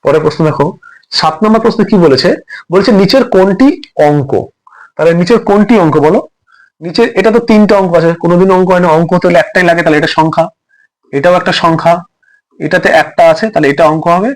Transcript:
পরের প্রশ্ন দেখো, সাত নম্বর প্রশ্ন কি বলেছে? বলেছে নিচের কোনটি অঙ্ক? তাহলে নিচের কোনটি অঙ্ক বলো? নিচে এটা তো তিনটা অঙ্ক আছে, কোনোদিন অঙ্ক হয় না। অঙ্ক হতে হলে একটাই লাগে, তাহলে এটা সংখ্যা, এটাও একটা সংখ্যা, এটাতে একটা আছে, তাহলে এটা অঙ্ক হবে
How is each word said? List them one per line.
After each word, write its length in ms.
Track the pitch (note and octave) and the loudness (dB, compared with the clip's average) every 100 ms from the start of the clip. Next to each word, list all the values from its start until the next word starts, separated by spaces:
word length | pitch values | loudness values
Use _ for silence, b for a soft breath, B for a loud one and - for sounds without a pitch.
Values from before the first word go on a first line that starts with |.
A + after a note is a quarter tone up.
পরের 180 | C3+ D3+ | 0 0
প্রশ্ন 160 | D3+ - D#3 | -2 -2 -2
দেখো, 180 | C#3 D3 - b b b - | 0 -4 -6 b b b -4
সাত 160 | D#3+ - | -4 -2
নম্বর 180 | G#3+ A3 | 0 0
প্রশ্ন 160 | A3 G#3+ G3 | 0 -2 0
কি 60 | G#3 | 2
বলেছে? 240 | E3 C3 F3 C4+ - B B | 2 2 0 -4 -8 B B
বলেছে 180 | F3 F#3+ G3+ | -2 2 2
নিচের 220 | F#3+ C4+ B3 | 2 2 2
কোনটি 340 | F#3+ F#3+ F#3+ C4+ - - - D3+ | 0 0 2 0 0 -10 -2 0
অঙ্ক? 240 | D3 C3+ G#2 - _ _ B B | 0 -2 -4 -6 _ _ B B
তাহলে 180 | - D#3+ E3+ | -2 0 0
নিচের 180 | F3 A#3 - | 0 0 2
কোনটি 260 | G3+ G#3 A#3 | 0 2 2
অঙ্ক 120 | E3 D3 D3+ | 2 2 0
বলো? 140 | G#3 - _ _ b b _ | 0 -4 _ _ b b _
নিচে 220 | E3 E3+ A3+ - | -8 -2 -2 0
এটা 120 | G#3 G#3 | 0 0
তো 40 | A#3 | 2
তিনটা 260 | G#3+ G#3 G#3 | 2 2 2
অঙ্ক 120 | F#3+ E3+ | 2 0
আছে, 100 | E3 E3+ | 0 -2
কোনোদিন 260 | E3+ F3 F#3+ F#3 | 0 2 2 2
অঙ্ক 120 | F#3 | 2
হয় 100 | F3+ | 2
না। 40 | F3+ D#3 | 2 0
অঙ্ক 120 | E3+ | 0
হতে 120 | F3+ F3+ | 0 2
হলে 100 | F3 | 0
একটাই 200 | D#3 F#3+ F3 | 0 0 0
লাগে, 120 | E3+ | 0
তাহলে 140 | E3+ D3+ | 0 0
এটা 100 | D#3 - | -2 -2
সংখ্যা, 260 | D#3+ D#3+ E3 _ _ _ _ _ _ | -2 -2 -4 _ _ _ _ _ _
এটাও 220 | C#3 C#3 F3+ | -2 0 0
একটা 120 | - - | -2 -2
সংখ্যা, 320 | E3 D#3+ E3+ E3+ F3 _ _ _ _ _ | -2 0 0 -2 -4 _ _ _ _ _
এটাতে 280 | - F3+ E3+ D#3 | -4 -2 0 0
একটা 200 | D3 - E3 | -2 2 2
আছে, 120 | D#3+ A3 | 2 -2
তাহলে 140 | G#3+ C#3+ | -2 -2
এটা 120 | C#3 D#3+ | 0 0
অঙ্ক 140 | D#3 E3+ F3 | 0 -2 -2
হবে 140 | G#3+ | -2